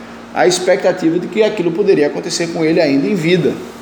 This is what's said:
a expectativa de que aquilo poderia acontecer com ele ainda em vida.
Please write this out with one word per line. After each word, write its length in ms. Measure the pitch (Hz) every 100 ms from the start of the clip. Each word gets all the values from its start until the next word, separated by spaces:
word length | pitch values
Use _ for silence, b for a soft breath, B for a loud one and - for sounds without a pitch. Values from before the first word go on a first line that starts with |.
| B B -
a 140 | - 165
expectativa 720 | 175 - 180 185 180 160 175
de 80 | -
que 160 | 214
aquilo 280 | 214 214 170
poderia 360 | 165 185 165 147
acontecer 400 | - 180 - 170
com 160 | 170
ele 160 | 160 165
ainda 260 | 156 139 190
em 100 | 202
vida. 380 | 156 180 131 - - -